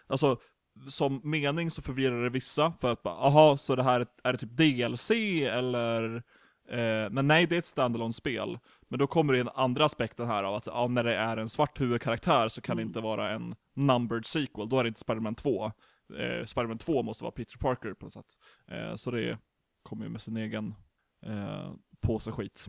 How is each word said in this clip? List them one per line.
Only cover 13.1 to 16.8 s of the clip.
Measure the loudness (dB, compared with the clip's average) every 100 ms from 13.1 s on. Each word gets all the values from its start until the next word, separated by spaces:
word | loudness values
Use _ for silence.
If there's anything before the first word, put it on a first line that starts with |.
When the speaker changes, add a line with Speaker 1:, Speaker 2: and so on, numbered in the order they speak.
| -4 -4
Speaker 1:
en | -4 -8 -12 _
numbered | 0 4 4 2 -4 -2
sequel, | -4 -4 -6 0
då | 2
är |
det | 2
inte | -2
Spider-Man | -6 -4 -2 -2
två. | -2 0 -2 -8 _ _ _ -8
Eh, | -6 -6 -6
Spider-Man | -4 -4
två | -6